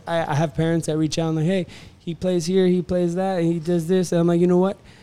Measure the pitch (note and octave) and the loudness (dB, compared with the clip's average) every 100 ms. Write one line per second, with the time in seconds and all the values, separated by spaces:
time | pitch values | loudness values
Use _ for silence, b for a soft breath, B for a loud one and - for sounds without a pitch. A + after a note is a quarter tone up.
0 | - E3+ D#3+ C#3+ D#3+ - E3 E3 D#3 D#3 | -4 -4 -2 -2 -2 0 0 0 0 -2
1 | D#3 - E3 D#3+ D#3 F#3+ E3+ B B B | -2 -2 -2 -2 0 -2 -4 B B B
2 | - D#3+ F#3 F3+ E3 F#3+ F#3 F3+ F3 F3+ | -12 -6 -2 -2 0 2 4 2 0 0
3 | F3 E3+ F#3+ F#3 E3+ E3+ D#3+ F3 D#3+ F#3+ | 0 -2 -2 0 0 0 0 -2 0 0
4 | F3 E3+ E3+ E3+ F3+ F3+ F#3+ - - B | 2 2 2 4 4 4 2 -2 -14 B